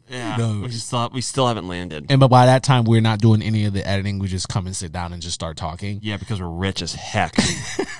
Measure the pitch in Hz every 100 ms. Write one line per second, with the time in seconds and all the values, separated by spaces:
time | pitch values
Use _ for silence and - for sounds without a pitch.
0 | - 127 117 110 113 104 123 117 - 123
1 | 117 127 113 135 123 107 90 87 90 78
2 | 73 135 135 127 127 131 - 127 113 113
3 | 113 107 113 107 104 110 104 98 - 98
4 | 98 98 98 92 - 107 92 92 87 90
5 | 87 87 82 - 82 80 85 85 101 101
6 | 107 101 - 104 87 82 95 - 85 -
7 | - 107 87 - - - - - -